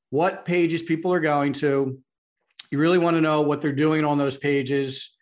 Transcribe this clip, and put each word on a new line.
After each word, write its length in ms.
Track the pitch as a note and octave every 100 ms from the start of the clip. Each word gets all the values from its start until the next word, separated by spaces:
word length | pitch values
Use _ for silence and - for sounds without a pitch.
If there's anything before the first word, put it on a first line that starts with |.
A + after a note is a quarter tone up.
| _
what 380 | C3+ F3+ F#3+ -
pages 360 | F3 E3+ E3
people 300 | E3 D#3+ F3+
are 80 | F3+
going 320 | D#3 D3 C#3+
to. 480 | C#3 D3 C#3 C3+ C3 _ _ _ _ _ - -
You 80 | C#3+
really 180 | E3 F3+
wanna 240 | E3+ E3
know 220 | D#3 D3+
what 180 | D3 C#3+
they're 100 | D3+
doing 320 | C#3 D#3 D#3
on 140 | D3+ C#3+
those 220 | C#3 C3+
pages. 760 | C#3+ C#3+ B2+ C#3 C3+ C3 - _